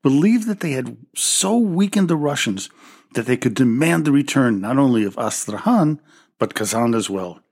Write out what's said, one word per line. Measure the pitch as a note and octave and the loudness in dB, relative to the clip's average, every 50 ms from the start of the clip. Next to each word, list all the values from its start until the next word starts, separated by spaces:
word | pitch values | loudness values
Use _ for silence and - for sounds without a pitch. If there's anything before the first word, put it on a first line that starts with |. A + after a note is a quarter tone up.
believed | _ C#3+ C3+ C#3+ D#3+ G#3 A#3 B3 G#3+ | _ 4 4 4 4 4 2 2 0
that | A#3 G#3 G3+ | -4 -6 -4
they | - E3 | -4 -4
had | C3+ C3 B2 A#2+ A#2+ A#2 B2 _ _ | -4 -4 -6 -8 -12 -16 -20 _ _
so | - - - - - - F#3+ A3 A#3+ | -6 -4 -2 -2 0 0 0 2 2
weakened | A#3 G3+ E3+ E3+ G3+ G3 - G#3+ F#3+ E3 | 2 0 2 0 0 2 2 0 2 2
the | E3+ | 0
Russians | D3+ D3 C#3+ C#3+ C3+ - A2+ G2 F#2+ - - _ _ - - - - _ _ _ | 0 0 -2 -2 -2 -2 -4 -4 -6 -8 -14 _ _ -20 -20 -20 -20 _ _ _
that | A#2 A2+ | -6 0
they | A#2+ B2+ | 0 -2
could | B2 - B2 G#2 | 0 0 -2 0
demand | B2 C3 A#2+ A2+ B2 D#3 E3 E3+ E3 D#3 | 2 2 2 2 2 2 2 2 2 2
the | D3+ | 2
return | C#3 C#3+ C#3+ - - C#3+ C3 A#2+ A2 G2 | 2 2 0 0 0 2 2 2 2 0
not | F#2+ G#2+ B2+ C3+ | -2 -2 0 2
only | C#3+ C3+ A#2+ A2+ G#2+ | 2 4 4 2 0
of | G2 - | -2 -4
Astrahan, | - - - - - - - G#2+ G2+ - G#3+ B3 A3 D#3+ D3+ D#3 D3 _ _ _ _ _ _ _ _ | -4 -6 -6 -6 -6 -8 -8 -10 -4 0 2 2 4 2 2 0 -4 _ _ _ _ _ _ _ _
but | A#2+ G#2+ - | -4 -4 -2
Kazan | - A2 G2 G#2+ A2+ A#2+ A#2 A2+ | -6 -6 -4 -2 0 0 0 0
as | A2+ G2+ - | 0 -2 -2
well. | G2 F#2+ F#2 F2+ E2+ - _ _ | -6 -6 -6 -8 -12 -16 _ _